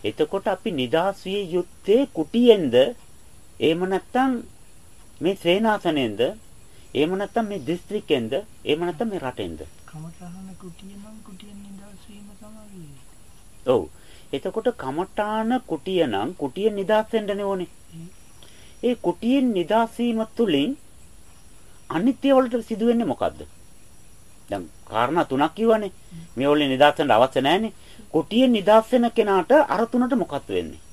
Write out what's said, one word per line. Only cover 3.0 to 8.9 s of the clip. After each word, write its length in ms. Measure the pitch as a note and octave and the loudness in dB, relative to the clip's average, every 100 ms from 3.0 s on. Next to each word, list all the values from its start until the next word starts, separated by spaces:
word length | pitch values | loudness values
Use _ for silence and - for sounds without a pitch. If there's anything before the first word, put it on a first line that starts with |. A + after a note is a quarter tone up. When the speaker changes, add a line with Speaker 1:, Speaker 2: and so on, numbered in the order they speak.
| - - - - - - | -18 -20 -20 -20 -20 -2
Speaker 1:
එහෙම 280 | C#3+ E3 F#3 | 0 0 -2
නැත්නම් 460 | F#3+ - B3 C4+ A#3+ - - - - - - - - | -4 -2 0 0 -2 -8 -20 -20 -20 -20 -20 -20 -4
මේ 180 | D#3 G3 | -2 0
සේනාසනෙන්ද? 840 | E3+ F#3+ A3 G#3 F3 D3+ A#2+ G2+ C3 G#3+ - - - - - | 0 2 2 0 0 0 -2 0 -2 -2 -16 -20 -20 -20 -8
එහෙම 240 | B2 D#3 | -2 0
නැත්නම් 320 | F#3+ G3+ A#3 G#3+ | -2 -4 -4 -4
මේ 140 | G3+ | -6
දිස්ත්‍රික්කෙන්ද? 720 | B2+ F3 - G#3 - C#3 A2+ D3 G#3 - | -6 -6 -6 -10 -2 -2 0 -6 -6 -12
එහෙම 220 | - D3+ | -4 -2
නැත්නම් 280 | F3 | -2